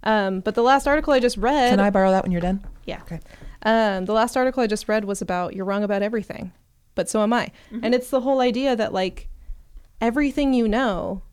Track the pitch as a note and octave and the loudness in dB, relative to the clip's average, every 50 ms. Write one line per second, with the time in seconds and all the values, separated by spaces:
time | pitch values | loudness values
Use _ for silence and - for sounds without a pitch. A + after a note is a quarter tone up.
0 | - A3 A3 G#3+ G3 F#3+ F#3+ F#3 F#3 A3 G#3 - A#3 B3 C4+ C#4 - C#4+ C#4+ D4+ | 0 2 0 2 2 0 -2 -2 -4 -2 0 2 4 4 4 4 4 2 0 2
1 | C#4+ D4+ C#4+ C4 A#3+ A#3+ A#3 G#3 G3+ A#3+ C#4+ D4+ B3+ B3 A#3 G3 G3 G3+ G3 G3 | 2 2 2 4 4 2 0 0 0 2 2 4 4 4 4 4 4 4 4 4
2 | F#3+ F#3+ F#3+ F#3+ - - F3+ E3+ F3 F3+ F#3+ G3 - - - - - - - - | 4 4 4 2 2 0 -2 0 0 -2 -2 -2 -6 -12 -16 -14 -12 -12 -12 -12
3 | - - E3+ D#3+ - - - - - - - - - G#3+ A3 A3+ A3 G#3 G3 F#3+ | -12 -12 -14 -14 -14 -16 -20 -20 -18 -18 -18 -4 0 2 2 4 2 2 0 -2
4 | F#3 F#3+ G#3+ A3 A3+ A#3 - C4 B3+ C4 C4 C4+ A#3+ G#3+ G#3+ G#3 - - G#3+ A3 | -2 0 2 2 2 2 2 0 0 0 2 0 0 0 0 -4 -2 -2 -2 -2
5 | G#3 G3 G3+ G3 F#3+ - F#3 F3+ F3+ E3+ - F#3+ F#3+ F#3+ G3 G3+ G#3 G3+ G#3 G3 | 0 -2 -6 -6 -4 -4 -4 -4 -4 -6 -6 -6 -4 -2 -2 -2 0 0 0 0
6 | G3+ G#3 A#3 A3+ G3 - - - G#3+ F#3 - _ _ _ _ _ _ _ _ - | -2 -2 -2 -4 -6 -6 -12 -12 -12 -12 -14 _ _ _ _ _ _ _ _ -6
7 | - - - A3 G#3+ G#3 A#3 A#3+ F#3 - - - - - A3 A#3 A3+ A3 B3 B3+ | -4 -2 0 0 2 2 2 0 -2 -4 -10 -18 -20 -14 -12 -6 -2 0 0 0
8 | B3 - - C4 B3 C4+ C#4 C4 B3 B3+ A3+ B3 C4+ C#4 B3 A3 G#3+ F#3+ - F#3 | 0 0 -2 -2 0 2 2 2 2 0 0 0 0 0 0 0 -2 -2 -2 -2
9 | F#3+ F#3 - - - - - - - - - - - _ - - - _ _ - | -2 -2 -4 -8 -12 -14 -14 -14 -12 -14 -14 -14 -14 _ -20 -20 -20 _ _ -2
10 | A3 A#3 A3+ C#4+ D4 C#4 C4 - C#4+ C#4 C4 B3 A#3 A3 G#3+ A#3+ C4+ A#3+ F#3+ E3+ | -2 0 2 2 0 0 0 0 0 2 2 2 2 2 2 2 0 0 -2 -2
11 | - - G3 F#3+ - - | -4 -6 -8 -8 -12 -16